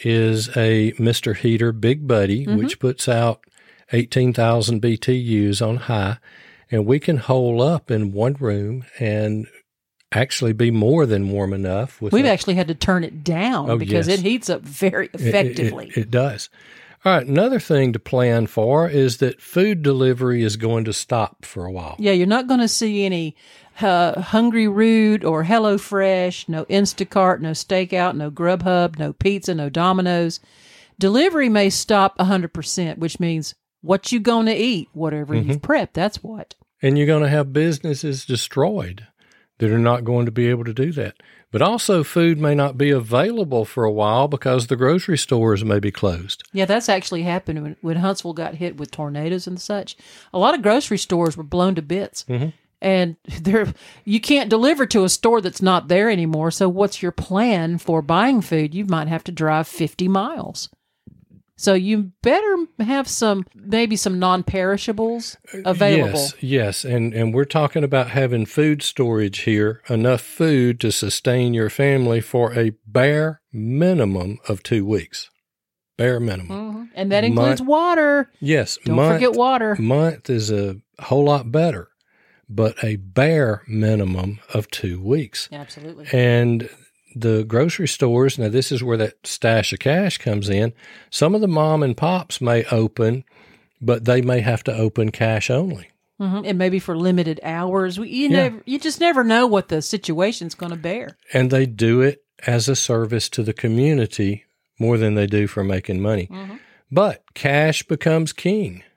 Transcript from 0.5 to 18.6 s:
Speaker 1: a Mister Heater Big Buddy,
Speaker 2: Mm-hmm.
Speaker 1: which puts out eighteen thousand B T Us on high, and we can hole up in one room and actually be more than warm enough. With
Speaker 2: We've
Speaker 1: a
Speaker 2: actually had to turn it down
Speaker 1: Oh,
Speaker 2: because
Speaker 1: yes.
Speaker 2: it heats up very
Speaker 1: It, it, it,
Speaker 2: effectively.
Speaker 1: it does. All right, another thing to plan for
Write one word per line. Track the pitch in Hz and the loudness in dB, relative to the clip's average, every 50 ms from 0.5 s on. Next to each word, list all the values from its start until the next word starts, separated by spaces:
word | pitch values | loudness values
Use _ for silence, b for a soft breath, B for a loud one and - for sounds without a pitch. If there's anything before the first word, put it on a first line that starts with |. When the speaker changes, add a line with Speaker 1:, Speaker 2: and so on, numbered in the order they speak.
| - | 0
Speaker 1:
a | 120 113 113 110 110 107 113 - - | 0 2 4 4 4 2 0 0 0
Mister | 113 117 113 - - 120 104 | 0 2 2 0 -2 -4 -4
Heater | - - 117 113 110 117 117 | 0 0 0 2 2 2 0
Big | 113 110 107 117 139 151 147 | 0 0 0 0 0 0 0
Buddy, | 131 120 107 98 98 101 120 143 | 0 2 2 2 2 0 -2 0
Speaker 2:
Mm-hmm. | 202 214 | -2 0
Speaker 1:
which | 208 226 285 359 - | 0 0 -2 -4 -2
puts | - 127 131 - - 135 | -2 -2 -2 -2 -2 0
out | 120 117 117 117 110 - _ _ b b b b b b b b | 0 2 2 0 -2 -4 _ _ b b b b b b b b
eighteen | - 120 120 120 - 131 127 123 | 0 0 0 0 0 2 2 2
thousand | 117 - 117 117 117 117 107 117 117 104 | 2 2 2 2 2 2 0 0 -2 0
B | 113 120 113 | 0 0 -2
T | - - - 127 127 120 117 110 104 104 104 | 0 0 0 0 0 0 0 2 2 2 2
Us | 101 98 | 0 0
on | 117 110 113 123 | -2 -2 -2 -4
high, | - - 120 104 98 95 113 - B B B B B B B B B B | -2 -2 -2 0 0 -2 -4 -6 B B B B B B B B B B
and | 120 110 104 | 0 0 2
we | 107 135 151 | 2 2 2
can | - - 160 | 2 0 0
hole | 123 - - 131 131 123 120 117 117 | 0 0 0 2 2 2 2 2 2
up | 123 151 170 151 - - | 2 2 0 -2 -2 -2
in | 120 107 107 101 | -2 -2 -2 -2
one | 98 101 113 131 143 139 | -2 0 0 0 0 -2
room | 135 110 101 101 101 104 123 131 123 - - - | -2 -2 -2 -2 -2 -4 -6 -8 -10 -14 -10 -6
and | 120 107 107 107 107 107 107 107 107 - _ - _ _ _ _ _ _ _ _ _ _ | -4 -2 -2 -2 -2 -2 -2 -4 -6 -10 _ -20 _ _ _ _ _ _ _ _ _ _
actually | - 107 123 - - - 123 113 | -2 -2 0 0 -2 -2 -2 -2
be | 107 107 120 120 | 0 2 2 2
more | 113 110 104 117 151 165 151 | 2 2 4 4 4 4 4
than | 117 107 98 101 98 | 2 2 0 0 -2
warm | 101 101 98 95 | -2 -2 -2 -2
enough. | 98 98 98 92 92 101 123 135 - _ | -4 -4 -4 -2 -2 -4 -4 -6 -8 _
With | 110 101 | -4 0
Speaker 2:
We've | 196 233 277 | 0 2 2
Speaker 1:
a | 247 | 2
Speaker 2:
actually | 196 - - 202 175 | 0 0 0 -2 0
had | 185 180 156 | 0 0 -2
to | 165 | -4
turn | - - - 185 180 165 | -2 0 0 0 0 -2
it | - - 156 | -4 -8 -6
down | 143 175 165 165 202 247 254 175 143 120 | -4 -4 -2 -2 -2 -2 -2 -2 -2 0
Speaker 1:
Oh, | 117 113 | -2 -2
Speaker 2:
because | 104 98 107 170 160 170 | 0 0 0 0 2 2
Speaker 1:
yes. | 196 196 | 0 0
Speaker 2:
it | |
heats | 175 202 247 240 - - | 0 0 -2 -2 -2 -4
up | 170 - | -4 -4
very | - 143 143 - 190 190 - - - | -6 -12 -6 -2 0 0 0 0 -4
Speaker 1:
It, | - - | -6 -6
it, | 180 | -2
it, | 135 113 | -2 0
Speaker 2:
effectively. | 202 202 165 123 120 - 123 110 104 - 107 - - | 2 2 2 0 -2 -2 -2 -2 -2 -6 -12 -6 -4
Speaker 1:
it | 120 107 110 | -4 -4 0
does. | 117 123 131 139 113 - - - B B B B B B B B B B _ | 0 0 0 0 -4 -8 -12 -16 B B B B B B B B B B _
All | 190 185 | 2 2
right, | 156 123 | 2 2
another | 135 139 156 208 254 269 214 | 2 2 2 2 2 0 -2
thing | - - 160 139 135 123 | 0 2 2 2 4 2
to | 113 110 | 0 -2
plan | - - - 127 123 123 117 117 113 104 | -4 -2 0 2 2 4 2 2 0 0
for | - 113 | 0 0